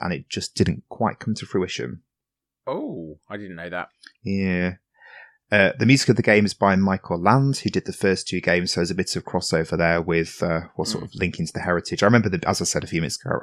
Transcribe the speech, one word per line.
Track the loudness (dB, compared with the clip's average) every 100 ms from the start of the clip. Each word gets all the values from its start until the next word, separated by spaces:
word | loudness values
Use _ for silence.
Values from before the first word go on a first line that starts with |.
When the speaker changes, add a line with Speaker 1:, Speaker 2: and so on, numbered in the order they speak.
Speaker 1:
and | -6
it | -6 -8
just | -10 -4 0
didn't | 0 0 -6
quite | -4 -4 -4
come | -6
to | -6 -4
fruition. | -4 -4 -6 -10 -10 _ _ _ _ _ _ -10
Speaker 2:
Oh, | -8 -8 -10 -12 -16 -14
I | -14
didn't | -12
know | -12 -10
that. | -8 -10 _ -20 _
Speaker 1:
Yeah. | -4 0 0 2 0 -4 _ _ -20 -20 -20 _ 0
Uh, | 4 4 4
the | 4
music | 4 4
of | 4
the |
game | 6 6
is | 4
by | 2 4
Michael | 4 4 0 -2 0
Land, | 4 4 4 0
who | -2
did | -2
the | -4
first | 0 0 0 -2
two | -4
games, | 2 2 2
so | -2
there's | -2
a | -2
bit | -4
of | -6
crossover | -4 -4 -2 -2 0 0
there | 2 2
with, | 0 0 -2 -2
uh, | -2 -2 -4
what | -6 -4
sort | -6
Speaker 2:
Mm. | -8
Speaker 1:
of |
linking | -4 -4 -2 -6
to |
the | -4
heritage. | -2 -2 -2 0
I | 4
remember, | 4 4
the, | 0 -2
as | -2
I |
said | -2 -4
a | -2
few | -2
minutes | -2 -4
ago, | -4 -4